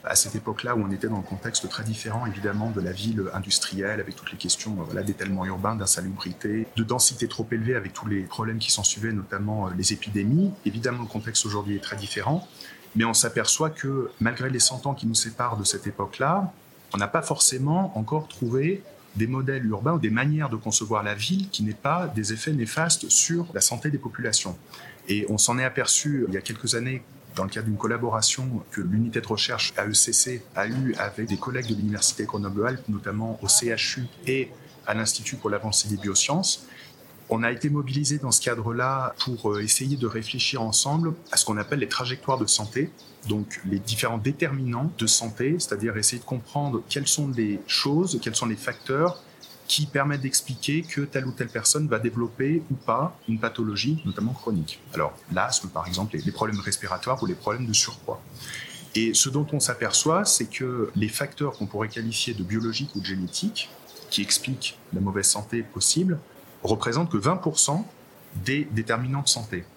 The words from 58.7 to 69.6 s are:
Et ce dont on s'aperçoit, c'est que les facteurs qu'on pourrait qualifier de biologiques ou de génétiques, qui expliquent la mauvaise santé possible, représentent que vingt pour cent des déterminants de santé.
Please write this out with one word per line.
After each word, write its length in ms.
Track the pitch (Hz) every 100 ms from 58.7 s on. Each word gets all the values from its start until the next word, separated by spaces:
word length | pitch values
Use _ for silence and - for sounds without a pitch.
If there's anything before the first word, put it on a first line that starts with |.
| - - -
Et 180 | 113
ce 140 | 107 139
dont 180 | 135 147
on 80 | 147
s'aperçoit, 640 | - 120 113 - 151 165
c'est 260 | 208 - 113
que 400 | - 127 123 110 -
les 140 | 104
facteurs 480 | - 143 - 143 -
qu'on 80 | 104
pourrait 240 | 101 107
qualifier 440 | 113 113 113 -
de 100 | 110
biologiques 520 | 87 107 113 110 143 101
ou 60 |
de 40 | 92
génétiques, 640 | 95 90 - 202 - - - - - -
qui 120 | -
expliquent 580 | 98 - - 131 - - -
la 80 | 92
mauvaise 260 | 98 98 98
santé 360 | 104 104 117
possible, 540 | 113 - - - 185 160 - - - -
représentent 480 | - 110 - 117 170
que 60 | 110
vingt 180 | 101 185
pour 240 | 165 156
cent 260 | - 151 220 - - - - - 95
des 240 | 135 147
déterminants 500 | 110 110 117 123 139
de 60 | 135
santé. 380 | - 110 90